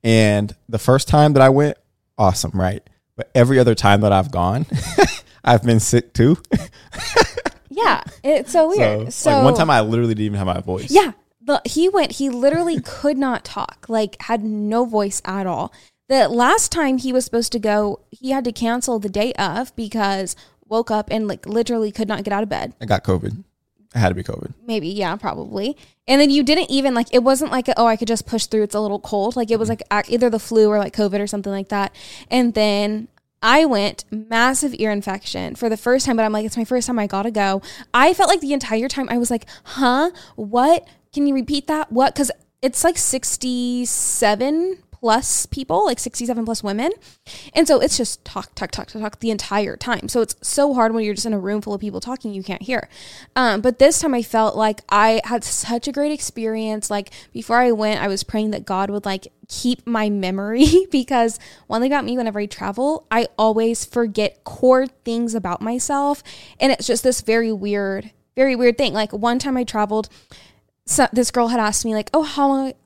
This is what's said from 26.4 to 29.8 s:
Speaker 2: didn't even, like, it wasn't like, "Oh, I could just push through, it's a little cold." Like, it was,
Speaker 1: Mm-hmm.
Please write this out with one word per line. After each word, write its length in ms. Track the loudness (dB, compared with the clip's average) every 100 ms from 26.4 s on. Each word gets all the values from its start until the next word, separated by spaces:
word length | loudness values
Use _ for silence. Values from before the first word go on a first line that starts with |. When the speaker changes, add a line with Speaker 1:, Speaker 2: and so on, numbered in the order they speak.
Speaker 2:
didn't 280 | 2 2 2
even, 240 | 0 0
like, 140 | 0 2
it 80 | 2
wasn't 300 | 4 0 0
like, 160 | -2 -2 2
"Oh, 100 | 2
I 100 | 2
could 120 | -2
just 180 | -4 -4
push 200 | -6 -2
through, 160 | -2
it's 100 | 0
a 60 | -2
little 180 | -4 -6
cold." 380 | -4 -2 -2 -2
Like, 140 | -2
it 80 | 0
was, 100 | -2
Speaker 1:
Mm-hmm. 120 | -4